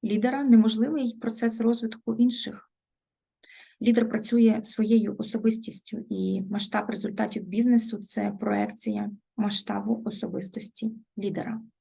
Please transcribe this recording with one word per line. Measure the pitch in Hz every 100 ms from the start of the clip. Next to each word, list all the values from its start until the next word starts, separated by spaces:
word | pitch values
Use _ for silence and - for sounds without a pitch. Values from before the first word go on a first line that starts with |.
лідера | 214 208 233 269
неможливий | 277 226 220 220 247 311 247 226
процес | 233 226 233 226
розвитку | 226 233 226 - -
інших. | 226 247 233 - - _ _ _ _ _ _ _ _ _ - - _
Лідер | 214 233 226
працює | 220 - 240 226 214
своєю | - - 214 226 202 202
особистістю, | 208 226 220 226 - - - 226 220
і | 196 190 190 190
масштаб | 202 - 214 208
результатів | 214 196 190 214 220
бізнесу — | 185 202 240 240 226 208
це | 202 - 202
проекція | 202 - 208 - - - 104 104 208 _ -
масштабу | 208 202 - 202 202 226
особистості | 226 196 196 175 190 - - - 220 220 _ -
лідера. | 196 175 - 220 - _